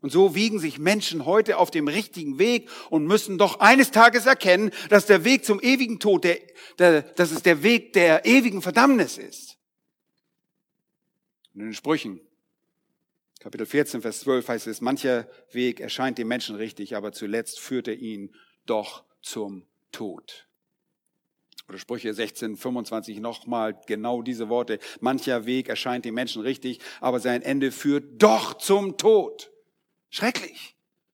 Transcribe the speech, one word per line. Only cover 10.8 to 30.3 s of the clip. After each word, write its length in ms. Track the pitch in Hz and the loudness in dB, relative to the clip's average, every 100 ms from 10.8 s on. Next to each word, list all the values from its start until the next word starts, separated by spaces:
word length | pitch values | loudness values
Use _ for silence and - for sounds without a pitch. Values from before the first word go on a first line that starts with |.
| _ _ _ _ _ _ _ | _ _ _ _ _ _ _
Und 60 | 98 | -16
in 60 | 110 | -14
den 60 | |
Sprüchen, 460 | 104 143 156 113 90 _ _ _ _ _ _ _ _ _ _ _ _ | -10 -4 -4 -4 -16 _ _ _ _ _ _ _ _ _ _ _ _
Kapitel 260 | 107 101 | -18 -12
vierzehn, 380 | 107 143 143 123 | -4 -2 -2 -6
Vers 160 | 113 104 | -10 -8
zwölf 280 | 135 127 120 | -2 -2 -2
heißt 180 | 117 - | -8 -8
es, 140 | 107 | -8
„Mancher 480 | 120 135 135 123 110 _ _ | -6 -4 -2 -4 -4 _ _
Weg 260 | 120 127 113 | -4 -4 -4
erscheint 400 | - - 131 120 | -12 -6 -6 -6
dem 80 | 113 | -6
Menschen 300 | 123 - 104 | -6 -8 -10
richtig, 400 | 110 - 101 107 | -12 -12 -12 -10
aber 160 | 104 | -10
zuletzt 480 | - 107 113 110 - | -12 -6 -6 -8 -16
führt 260 | - 127 117 | -8 -8 -6
er 100 | 107 | -10
ihn 380 | 113 104 98 _ _ _ - | -10 -12 -16 _ _ _ -6
doch 380 | 110 101 - _ _ | -6 -6 -16 _ _
zum 460 | - - 101 95 _ _ _ | -14 -12 -12 -14 _ _ _
Tod.“ 560 | - 107 87 - - _ _ _ _ _ _ _ _ _ _ _ - _ | -14 -12 -14 -20 -20 _ _ _ _ _ _ _ _ _ _ _ -20 _
Oder 100 | 95 | -20
Sprüche 340 | - - 113 | -12 -10 -8
sechzehn 440 | 107 110 - 113 101 | -6 -8 -8 -10 -8
fünfundzwanzig 640 | 127 123 110 113 113 107 | -8 -8 -6 -10 -10 -12
nochmal 600 | 117 110 - 120 110 101 - | -10 -12 -8 -4 -4 -6 -8
genau 360 | 107 113 123 | -6 -4 -6
diese 260 | 117 120 110 | -6 -8 -4
Worte. 320 | 120 120 107 - - | -4 -2 -8 -8 -6
„Mancher 480 | 123 131 - 123 113 | -4 -2 -2 -4 -2
Weg 220 | 127 127 | -4 -4
erscheint 360 | 110 131 123 | -8 -6 -8
dem 100 | 120 | -8
Menschen 280 | 113 127 113 | -8 -8 -6
richtig, 380 | 113 131 127 117 - - | -6 -6 -8 -12 -16 -6
aber 200 | 127 127 | -4 -2
sein 220 | 123 127 | -2 -4
Ende 280 | 139 135 135 | -2 -2 -2
führt 500 | - 143 143 - 117 | -2 -2 -2 -4 4
doch 340 | 214 110 - | 4 4 -2
zum 440 | - - 196 196 - | -8 0 0 0 -2
Tod.“ 520 | 208 196 127 - - _ _ _ _ _ _ | 2 4 2 -10 -20 _ _ _ _ _ _
Schrecklich. 640 | - 220 | -6 -4